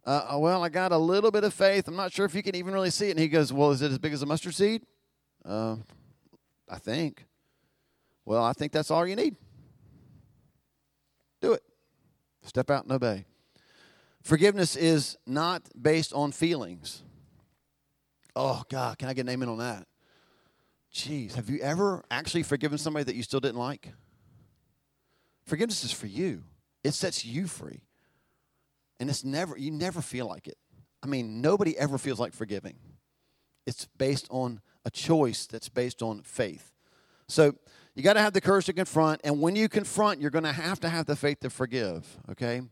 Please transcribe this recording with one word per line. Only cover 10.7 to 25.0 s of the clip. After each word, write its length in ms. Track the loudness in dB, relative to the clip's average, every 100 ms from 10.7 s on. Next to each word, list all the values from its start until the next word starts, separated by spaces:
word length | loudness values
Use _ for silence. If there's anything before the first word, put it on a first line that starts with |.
| _ _ _ _ _ _ _
Do 120 | 0
it. 100 | 0 _ _ _ _ _ _ _ _
Step 280 | -6 -4 0
out 120 | 0
and 100 | 0
obey." 320 | 0 0 -2 -8 _ _ _ _ _ -20 _ _ _
Forgiveness 540 | 0 6 6 4 0
is 420 | 4 4 4 2 -8
not 460 | -6 -2 0 -2 -8 -2
based 320 | 2 2 2
on 200 | -2 -2
feelings. 720 | 0 0 0 -4 -10 -14 -16 -20 -20 -20 _ _ _ _ _ _ _ _ _ _
Oh, 300 | -4 -2 -2 -6
God, 300 | -4 -4 -4
can 100 | -6
I 60 |
get 80 | -4
an 60 | -4
amen 180 | -4 -4
on 100 | -4
that? 280 | -6 -8 -14 _ _ _ _ _ _ _ _ _ _
Jeez, 420 | -10 -8 -8 -6 -8
have 120 | -4
you 120 | -4
ever 440 | -2 2 2 0 -4
actually 320 | -4 -2 -2
forgiven 340 | 0 0 0 -2
somebody 280 | -2 -2
that 100 | -2
you 80 | -4
still 180 | -2 -2
didn't 180 | -2 -2
like? 360 | -6 -6 -14 -20 _ _ _ _ _ _ _ _ _ _